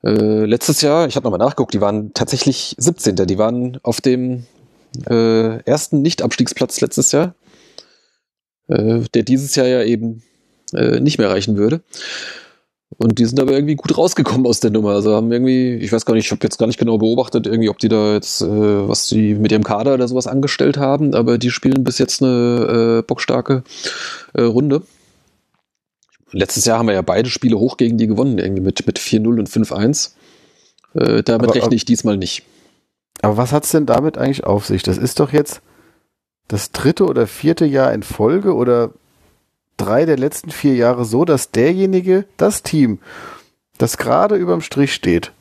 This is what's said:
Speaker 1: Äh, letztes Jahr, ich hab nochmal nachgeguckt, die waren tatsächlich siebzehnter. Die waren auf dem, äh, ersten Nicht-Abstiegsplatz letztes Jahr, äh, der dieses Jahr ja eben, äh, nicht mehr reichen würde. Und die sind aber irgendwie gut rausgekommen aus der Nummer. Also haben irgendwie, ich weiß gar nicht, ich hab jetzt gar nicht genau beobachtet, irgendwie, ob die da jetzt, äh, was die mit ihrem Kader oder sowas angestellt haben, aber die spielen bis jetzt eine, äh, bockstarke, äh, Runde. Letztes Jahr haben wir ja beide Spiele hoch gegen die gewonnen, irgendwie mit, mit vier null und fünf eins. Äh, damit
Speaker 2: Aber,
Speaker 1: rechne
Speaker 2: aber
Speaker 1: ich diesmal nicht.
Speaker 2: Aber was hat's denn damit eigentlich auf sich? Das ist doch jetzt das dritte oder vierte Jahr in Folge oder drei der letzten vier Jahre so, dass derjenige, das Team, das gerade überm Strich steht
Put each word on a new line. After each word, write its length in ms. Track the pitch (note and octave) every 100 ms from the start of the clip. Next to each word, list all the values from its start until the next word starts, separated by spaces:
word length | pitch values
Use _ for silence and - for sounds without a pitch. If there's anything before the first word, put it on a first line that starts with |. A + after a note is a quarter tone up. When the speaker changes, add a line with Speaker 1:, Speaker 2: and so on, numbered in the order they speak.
Speaker 1:
Äh, 420 | - G#2+ G#2+ G#2+ G#2+
letztes 340 | A#2+ - D3+
Jahr, 260 | D3 D#3 D#3+
ich 100 | C3+
hab 80 | B2
nochmal 140 | F2+
nachgeguckt, 340 | A#2+ C#3+ B2+
die 80 | G#2
waren 320 | G2+ G#2+ G#2
tatsächlich 640 | - - B2+ - C3 - -
siebzehnter. 480 | C#3+ E3+ A2+ F#2 F#2+
Die 120 | F#2+
waren 420 | G#2+ B2 B2+ B2+
auf 160 | - A2+
dem, 460 | C3 B2+ B2+ B2 A#2+ _ _ _ _ B2 -
äh, 480 | A#2 A2+ A2+ A2+ A2+
ersten 380 | - D3 - D3+
Nicht-Abstiegsplatz 760 | D3+ - A#2 - A#2+ - C3 -
letztes 320 | - - C3
Jahr, 240 | C#3+ F3+ - _ _ _ - - _ _ _ _ _ _ _ _
äh, 320 | G#2 G#2+ A#2 A2+
der 100 | A#2+
dieses 320 | A2+ C3 C#3 -
Jahr 120 | B2+
ja 160 | B2+
eben, 400 | A2+ A#2 A#2 A2+ _ _ _ _ -
äh, 260 | - A#2 A#2+
nicht 180 | C#3 D3
mehr 120 | G#2
reichen 280 | F#2+ G2+ G2+
würde. 240 | G#2+ E3 _ - - - - - - _ _ _ _ -
Und 200 | A2+ A2
die 80 | A#2
sind 140 | C3
aber 140 | C3+
irgendwie 220 | C3+ D3 D3
gut 220 | - -
rausgekommen 480 | F3 - C3+ A2 B2+
aus 140 | A2+
der 100 | A2+
Nummer. 220 | G#2+ G#2
Also 240 | G2+ G#2+ G#2+
haben 160 | A2+
irgendwie, 440 | A#2+ C3 B2+ B2+ A#2
ich 160 | G#2
weiß 140 | A2+ -
gar 80 |
nicht, 120 | A2+ G#2+
ich 60 |
hab 120 | G#2
jetzt 160 | A2 -
gar 80 | A2+
nicht 100 | A#2
genau 220 | A#2 A2
beobachtet, 480 | A2 A#2+ B2+ B2 G#2+
irgendwie, 220 | A2+ A2
ob 100 | G2+
die 100 | A2
da 240 | A2 G#2+
jetzt, 280 | G#2 - -
äh, 40 | E2 G#2+ G#2 G2+ G2+
was 200 | G#2+ -
die 260 | A2 G#2+
mit 180 | G#2 G#2+
ihrem 120 | G#2+
Kader 320 | G#2+ G#2 B2+ C3+
oder 120 | B2
sowas 200 | B2+ A#2+
angestellt 500 | C3+ C#3 - C#3 C#3+
haben, 380 | C#3 C#3 D3 A#2
aber 220 | A#2+ A#2+
die 100 | B2
spielen 340 | A#2 C3 C3+
bis 140 | B2+ -
jetzt 240 | C3 -
eine, 800 | C3 B2 A#2+ A#2+ - A#2 A#2 A2+
äh, 20 |
bockstarke, 640 | A2 - - B2+ - C3 - - - - - - -
äh, 80 | -
Runde. 400 | A#2 A2+ D3 C#3+ - _ _ _ _ _ _ _ _ _ _ _ _ _ _
Letztes 340 | F#2+ F#2+ - A#2+
Jahr 140 | A2+
haben 80 | A#2
wir 60 | F#2+
ja 60 |
beide 260 | E2 F2+ B2
Spiele 280 | - B2+ A2
hoch 180 | B2 -
gegen 200 | A#2 A2+
die 100 | A2
gewonnen, 300 | G#2+ C3+ G#2+
irgendwie 220 | F#2+ G2
mit, 240 | F#2+ - -
mit 120 | -
vier 200 | - A2
null 200 | A2 A#2
und 100 | G#2
fünf 220 | A2 A2
eins. 440 | F#2+ A2 D3 - _ _ _ _ _ _ _ _
Äh, 300 | - A#2+ A2
damit 220 | G#2+ A2+ A#2
Speaker 2:
Aber, 100 | A2+
Speaker 1:
rechne 120 | A#2
Speaker 2:
aber 80 | A#2
Speaker 1:
ich 100 | -
diesmal 320 | A#2 A2 G2+
nicht. 260 | F2+ - _ _ _ _ _ _ _ -
Speaker 2:
Aber 160 | G#2 G#2+
was 140 | B2
hat's 180 | D3 -
denn 140 | E3 C3+
damit 320 | - D3+ -
eigentlich 260 | C3 C#3
auf 220 | - G2+ -
sich? 160 | F#2+
Das 140 | - F#2
ist 220 | B2 -
doch 120 | C#3+
jetzt 300 | D3 C#3+ - _ _ _ _ _ _ _ _ _
das 240 | G2+ -
dritte 340 | - C3+ E3+ F#3
oder 200 | B2+ A2
vierte 380 | - C#3+ E3+ D#3
Jahr 280 | C3+ C3
in 80 | G#2+
Folge 500 | - - A2 F3 G3 D#3+
oder 360 | B2 A#2+ A#2 - _ _ _ _ _ _ _ -
drei 280 | G2 A#2 D#3+
der 120 | C#3
letzten 320 | C#3 - E3
vier 240 | - D3 B2+
Jahre 280 | A#2+ B2 A#2
so, 180 | A#2 E3+
dass 260 | C#3 -
derjenige, 720 | - C3+ F#3 F#3+ F#3 F#3 F#3 G3 -
das 260 | G#3 G#3
Team, 360 | - D#3 B2+ G2+ - - - - _ _ _ _
das 200 | A#2 -
gerade 380 | A#2 C3+ G3+ G3+
überm 260 | F3 F3
Strich 320 | - - C#3
steht 380 | - - E2+ - _